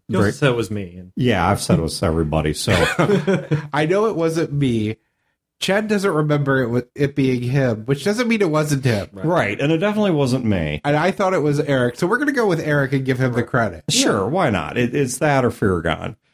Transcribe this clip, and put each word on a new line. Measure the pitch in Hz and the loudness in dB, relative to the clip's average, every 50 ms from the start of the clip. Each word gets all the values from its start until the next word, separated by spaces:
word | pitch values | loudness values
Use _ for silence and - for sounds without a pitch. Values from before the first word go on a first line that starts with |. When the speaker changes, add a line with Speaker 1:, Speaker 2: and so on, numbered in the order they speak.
| _ - | _ -4
Speaker 1:
You | - | 0
also | - | 2
Speaker 2:
very | 101 104 | 2 2
Speaker 1:
said | - - 147 135 | 0 0 0 0
it | 120 | 0
was | 117 107 98 | 0 -2 -4
me. | 107 101 98 87 87 | -6 -8 -8 -10 -14
And | 92 90 92 - | -16 -18 -10 -4
Speaker 2:
Yeah, | - 127 123 107 92 85 | 0 0 2 2 4 4
I've | 92 101 - | 2 2 0
said | - - - 85 | 0 0 0 0
it | |
was | 82 80 - - | 0 -2 -4 -2
everybody, | - 85 80 82 80 76 76 80 76 78 76 | -2 0 2 0 0 0 0 0 0 0 -2
so. | - - - | -2 0 0
Speaker 1:
<laughs> | 98 87 - - - - 165 - 208 180 147 190 190 180 - - 156 147 - - | 2 2 2 2 0 0 0 2 2 0 2 0 -2 -2 -2 -2 -4 -4 -4 -4
Speaker 3:
I | - 147 160 | -4 -2 0
know | 160 185 202 214 | 0 2 0 0
it | 226 - | 0 0
wasn't | 160 165 165 160 170 156 - | 0 -2 -2 0 -2 -2 -2
me, | 143 143 139 127 117 110 107 107 110 - _ _ _ _ _ _ _ _ _ _ _ - | -2 0 0 0 0 0 -2 -2 -4 -8 _ _ _ _ _ _ _ _ _ _ _ -6
Chad | - - 190 214 220 208 | -2 0 0 0 0 0
doesn't | 214 202 190 202 | 0 0 2 2
remember | 160 151 156 151 147 147 139 135 135 131 | 2 2 2 2 2 2 2 2 2 2
it | 127 113 | 2 0
wa-, | 120 123 120 - - | 0 -2 -2 -4 -4
it | - 143 139 143 | -2 -2 -2 0
being | 147 135 131 127 123 | 0 0 0 0 0
him, | 120 123 135 143 135 123 113 107 110 | -2 0 0 2 2 0 0 -2 -2
which | 120 143 143 - | -2 -2 -2 0
doesn't | 202 214 233 247 226 | -2 0 0 0 0
mean | 233 214 | 0 2
it | 202 160 | 2 2
wasn't | 151 151 156 151 147 135 127 | 2 0 0 0 0 0 0
him. | 127 113 101 92 - | 0 0 0 -2 -6
Speaker 2:
Right. | - 98 92 | -8 -6 -2
Right, | 156 180 160 110 101 104 - | 0 0 0 0 0 -2 -2
and | - 147 | 0 0
it | 165 160 | 0 2
definitely | 185 208 202 214 208 196 | 0 0 0 0 0 2
wasn't | 165 147 139 127 127 135 120 | 2 2 2 0 0 0 0
me. | 110 101 90 80 76 73 73 - | 0 0 0 0 -2 -4 -4 -2
Speaker 3:
And | 143 147 | 0 0
I | 151 160 190 | 2 2 0
thought | 190 - 202 185 185 | 0 0 0 0 0
it | 165 | 0
was | 139 151 143 147 | 0 0 0 0
Eric, | - 143 139 131 123 123 120 | 0 0 2 2 2 0 -2
so | - 175 | -2 -2
we're | 175 226 240 | 0 0 0
gonna | 294 294 | 0 0
go | 277 247 226 | 0 0 0
with | 202 170 160 | 0 0 0
Eric | 151 151 147 147 139 120 | 0 0 0 0 0 0
and | 143 135 135 | 0 -2 0
give | 127 131 120 | 0 0 0
him | 131 127 | 0 0
the | 113 120 | 0 -2
credit. | 117 - - 123 113 101 85 82 - - | -2 0 0 0 0 0 -4 -8 -6 -2
Speaker 2:
Sure, | 165 247 277 294 131 104 | 0 0 2 2 2 0
Speaker 1:
Yeah. | 95 110 | 0 0
Speaker 2:
why | 151 196 180 131 | 0 0 0 2
not? | 104 87 76 76 76 120 | 0 0 -2 -2 -2 -2
It, | 123 120 143 | -2 0 0
it's | 143 139 120 - - | -2 -2 -2 -2 -2
that | - 135 143 135 123 | 0 2 2 2 2
or | 117 | 0
Fear | - - 123 98 92 85 | 0 0 0 2 2 2
Gone. | 80 85 80 85 87 90 107 - _ _ | 0 -2 -2 -4 -6 -10 -12 -14 _ _